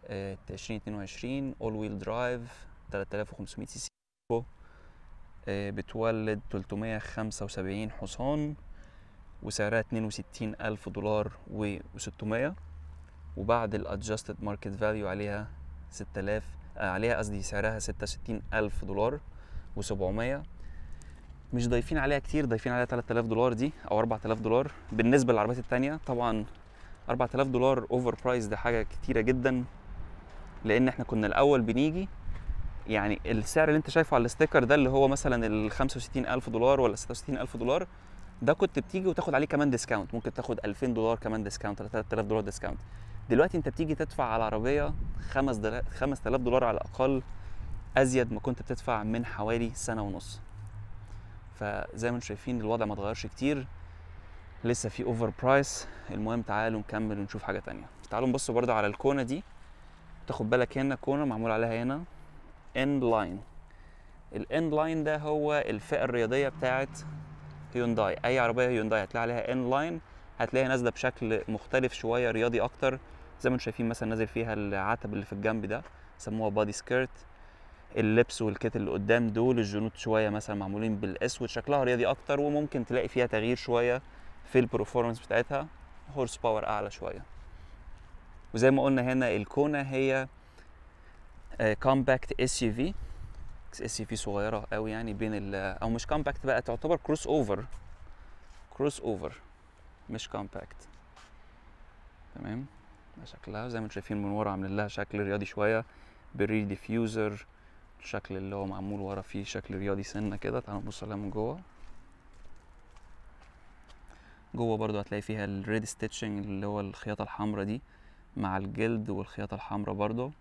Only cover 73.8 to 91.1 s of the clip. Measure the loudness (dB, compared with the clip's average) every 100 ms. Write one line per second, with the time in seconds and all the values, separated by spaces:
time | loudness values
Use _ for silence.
73.8 | -2 0 -2 0 0 0 -2 -2 0 0
74.8 | 0 0 -2 -4 -4 -2 0 0 -2 -4
75.8 | -6 -18 -20 -12 -6 -2 0 2 2 0
76.8 | 0 2 2 -4 -18 -20 -20 -20 -20 -20
77.8 | -6 0 4 6 4 2 -2 0 -2 0
78.8 | -2 -2 4 4 6 4 4 4 2 0
79.8 | -2 -4 0 2 4 0 -4 -4 -4 -2
80.8 | 0 0 -2 -2 -2 -2 -4 -4 0 2
81.8 | 4 4 2 0 0 0 2 2 0 -2
82.8 | 0 0 2 2 2 2 2 0 2 2
83.8 | 4 2 -4 -16 -16 -16 4 4 6 2
84.8 | 0 2 2 0 0 2 2 -2 -4 -12
85.8 | -18 -18 -10 -2 -2 0 2 2 2 -2
86.8 | -2 -6 -8 -8 -12 -16 -16 -16 -18 -16
87.8 | -16 -16 -16 -18 -18 -20 -6 6 6 8
88.8 | 6 4 2 2 2 2 0 2 2 2
89.8 | -2 0 2 2 -2 -10 -20 -20 -20 -20
90.8 | -20 -20 -20